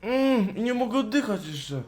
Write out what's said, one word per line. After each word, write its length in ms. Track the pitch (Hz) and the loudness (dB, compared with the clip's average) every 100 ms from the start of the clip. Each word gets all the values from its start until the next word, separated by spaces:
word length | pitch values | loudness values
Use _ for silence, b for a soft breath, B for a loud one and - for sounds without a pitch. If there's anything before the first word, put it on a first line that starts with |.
Mm, 540 | - 262 269 262 196 190 | -2 2 4 4 2 0
i 60 | |
nie 120 | 233 | -2
mogę 240 | 247 247 240 | 0 0 0
oddychać 480 | 240 254 247 196 156 | 0 0 0 -2 -4
jeszcze. 360 | 151 135 139 | -10 -8 -8